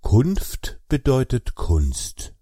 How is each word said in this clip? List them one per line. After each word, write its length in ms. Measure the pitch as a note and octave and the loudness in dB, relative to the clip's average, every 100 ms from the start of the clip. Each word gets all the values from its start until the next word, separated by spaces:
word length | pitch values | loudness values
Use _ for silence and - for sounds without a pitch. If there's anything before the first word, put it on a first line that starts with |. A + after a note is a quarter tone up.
Kunft 760 | - G2+ D#3 G3+ - - - - _ | 4 4 4 0 -4 -8 -10 -12 _
bedeutet 680 | D3 - C3 C3 B2 - - | -2 2 2 2 -2 -4 -6
Kunst 760 | E2 D#2+ C#2 B1 - - - - | 0 2 2 -2 -10 -12 -16 -16